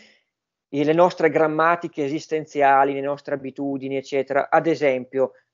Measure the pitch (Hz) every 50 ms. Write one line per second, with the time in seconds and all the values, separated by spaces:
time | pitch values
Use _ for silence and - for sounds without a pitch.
0 | - _ _ _ _ _ _ _ _ _ _ _ _ _ - 139 147 147 156 165
1 | 180 180 170 - 165 160 139 156 160 156 151 156 160 165 170 170 - 160 - -
2 | 147 139 147 160 - - 160 156 151 156 - 147 139 135 135 135 139 139 139 139
3 | 139 143 143 139 - - 143 139 131 135 127 - 139 139 139 135 131 135 135 135
4 | 131 - 139 139 131 - 135 139 - - - 160 160 165 156 135 151 143 131 127
5 | 123 123 - 135 131 127 - _ _ _